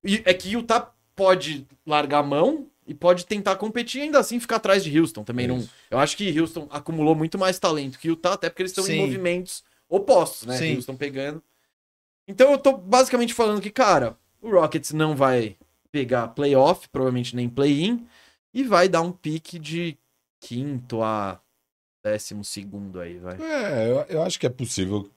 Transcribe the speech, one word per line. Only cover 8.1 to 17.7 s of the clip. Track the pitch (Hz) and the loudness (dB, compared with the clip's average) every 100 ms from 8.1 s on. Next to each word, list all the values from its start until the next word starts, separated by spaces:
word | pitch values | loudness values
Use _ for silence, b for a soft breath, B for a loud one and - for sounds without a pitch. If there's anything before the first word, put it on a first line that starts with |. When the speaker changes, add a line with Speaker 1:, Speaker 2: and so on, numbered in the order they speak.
| 165 - | -2 -2
Speaker 1:
até | 196 165 | -2 -4
porque | - | -4
eles | 185 | -6
estão | 190 | -4
em | 190 | -2
Speaker 3:
Sim. | 156 | 0
Speaker 1:
movimentos | 139 190 175 175 180 - _ _ _ | 0 -2 -2 -4 -6 -14 _ _ _
opostos, | 185 196 233 254 - 113 | -2 6 4 4 -6 -8
né? | 127 | -4
Speaker 3:
Sim. | 160 139 | -2 -4
Speaker 1:
Houston | 123 131 | -6 -8
pegando. | 143 131 139 151 _ _ _ _ _ _ _ _ - | -8 -6 -8 -10 _ _ _ _ _ _ _ _ -18
Então | 196 269 | 4 6
eu | 277 | 8
tô | 277 226 | 4 2
basicamente | 180 247 254 240 233 | 2 4 4 2 0
falando | 233 220 208 | 2 0 0
que, | 202 | -4
cara, | 226 220 160 117 - _ _ | 2 4 4 2 -6 _ _
o | 226 | 2
Rockets | 190 156 156 - | 4 4 0 -4
não | 156 156 | 0 0
vai | 143 135 127 110 - _ _ _ | 4 4 2 0 -8 _ _ _
pegar | 147 123 123 117 | -4 0 -2 -2
playoff, | - 143 135 139 185 - | -2 4 6 6 4 -2
provavelmente | - 131 123 123 123 | -2 0 0 -4 -4
nem | 120 | -4
play-in, | 120 143 | 0 2